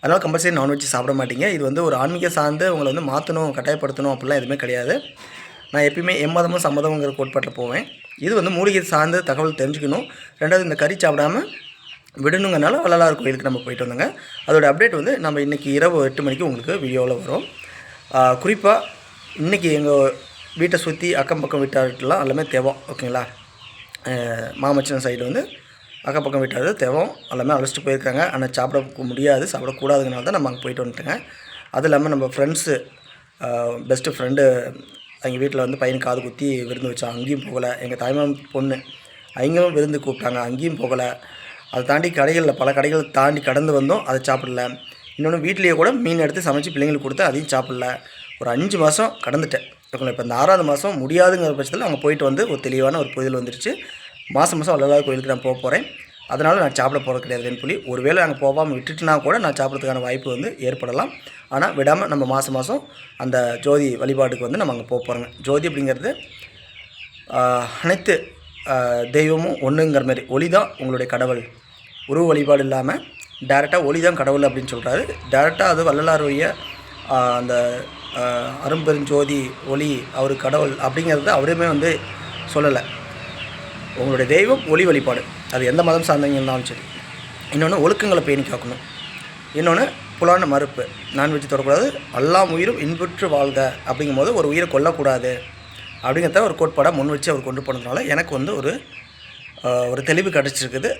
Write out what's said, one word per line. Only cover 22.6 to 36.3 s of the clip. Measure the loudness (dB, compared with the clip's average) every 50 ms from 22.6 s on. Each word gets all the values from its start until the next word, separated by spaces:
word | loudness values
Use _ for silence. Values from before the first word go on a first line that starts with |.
| 0 0 -2 -2 -10 -14 -12
ஓகேங்களா? | -8 -8 -6 -4 -6 -6 -6 -14 -20 -20 -20 -20 -20 -20 -20 -20 -20 -20 -20 -20 -14 -8
ஆ, | -6 -6 -4 -4 -4 -6 -6 -8 -10 -8
மாமச்சன் | -2 0 2 2 2 0 0 -4 -4 -2
சைடு | -4 -4 -4 -4
வந்து | -4 -4 -4 -4 -6 -10 -20 -20 -20 -20 -20 -20 -20 -20 -12 -8
அக்கம் | -4 -2 -2 -2
பக்கம் | 0 0 0
வீட்டார் | -2 -2 -2 -2 -2 -2 0
தேவம் | 0 0 0 2 0 0 -2 -4 -12 -14 -10
எல்லாமே | -6 -4 0 0 0
அழைச்சிட்டு | 0 0 -2 -6 -6 -2
போயிருக்காங்க. | -2 -2 0 -2 -2 0 0 0 0
ஆனா | 0 -2 -4 -2
சாப்பிட | -2 -2 -2 0 0 -2 -2 -2 -10
முடியாது, | -10 -8 -8 -4 0 4 4 4 4 2 -2 -6
சாப்பிடக்கூடாதுங்கனால | -6 -6 -6 -8 -4 2 4 4 4 4 0 -4 -4 -4
தான் | -2 0
நம்ம | 0 0 -2
அங்க | -4 -6 -8
போயிட்டு | -8 -6 -4 -6
வந்துட்டோங்க. | -8 -8 -10 -6 -6 -6 -6 -6 -14 -20 -20 -20 -20 -20 -20 -18 -6
அது | -4 0 4
இல்லாம | 4 4 4 4 2
நம்ம | 0 0 -2
ஃப்ரெண்ட்ஸு, | -2 0 0 0 0 0 -2 0 0 -2 -2 -2 -10 -20 -20 _ -20 -20 -20 _ _ _ _ -6
ஆ, | -4 -2 -2 -2 -2 -4 -6 0 0
பெஸ்ட் | 0 0 0 -4
ஃப்ரெண்டு | -4 -2 -2 -2 2 6 6 6 6 4 0 -6 -10 -14 -18 -20 -20 -20 -20 -20 -20 -8
அவங்க | -6 -6 -2 -2 -2
வீட்ல | -2 0 -2
வந்து | -2 -2 -2
பையனுக்கு | -2 0 0 0 0 -2
காது | -2 -2 -4 -4
குத்தி | -10